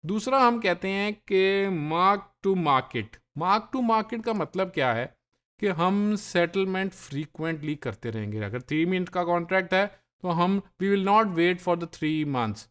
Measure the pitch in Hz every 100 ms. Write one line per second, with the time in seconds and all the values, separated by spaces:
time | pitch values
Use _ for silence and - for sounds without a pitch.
0 | 151 214 254 269 247 233 214 175 190 196
1 | 208 208 - 190 190 196 196 175 151 165
2 | 185 202 - _ 196 190 156 131 123 120
3 | 107 - _ 139 175 214 220 262 233 220
4 | 214 233 226 214 226 185 185 160 131 113
5 | 131 _ _ _ _ _ 208 165 180 202
6 | 208 208 - 180 175 196 190 185 190 -
7 | - 139 151 - 160 160 151 147 127 104
8 | 120 110 104 107 104 120 120 151 170 185
9 | 175 185 175 175 170 190 180 185 202 -
10 | _ _ 180 170 180 196 - _ 190 202
11 | 190 214 220 165 175 180 180 170 170 -
12 | 156 156 147 131 113 104 -